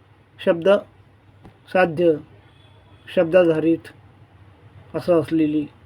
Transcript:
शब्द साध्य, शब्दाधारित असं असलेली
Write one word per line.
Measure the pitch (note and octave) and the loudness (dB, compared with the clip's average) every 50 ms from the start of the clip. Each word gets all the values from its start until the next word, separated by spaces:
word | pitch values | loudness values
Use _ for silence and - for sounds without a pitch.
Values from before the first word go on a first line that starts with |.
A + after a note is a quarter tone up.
| _ _ _ _ _ _ _ - - | _ _ _ _ _ _ _ -4 -2
शब्द | G3 F3 E3+ D#3+ F#3+ G3+ G3+ - - _ _ _ _ _ _ _ _ _ _ - - - _ _ - - | -2 -2 0 2 2 2 2 0 -6 _ _ _ _ _ _ _ _ _ _ -20 -20 -20 _ _ -2 0
साध्य, | F#3 F#3 F3 D3+ E3 F3 E3 D3+ D3 - - - - _ _ _ _ _ _ _ _ _ _ - _ _ - - | 0 0 0 0 0 0 2 0 0 -4 -14 -20 -20 _ _ _ _ _ _ _ _ _ _ -20 _ _ -6 -4
शब्दाधारित | F#3 E3+ D#3+ E3+ F#3 F3+ E3 D#3 D#3+ D3+ E3 E3 D3+ - - - - - _ _ _ - _ _ _ - - _ _ - - - - - - - | -2 -2 2 2 2 2 2 0 0 0 -2 -2 -2 -6 -12 -20 -20 -20 _ _ _ -20 _ _ _ -20 -20 _ _ -20 -20 -20 -20 -20 -14 -12
असं | D#3 - F3+ F3 E3 | -6 -2 0 0 0
असलेली | C#3 - E3 D#3+ D#3 D3+ D3+ D3+ D3 - - _ - | 0 -2 -2 -2 -2 -2 -2 -4 -6 -8 -12 _ -20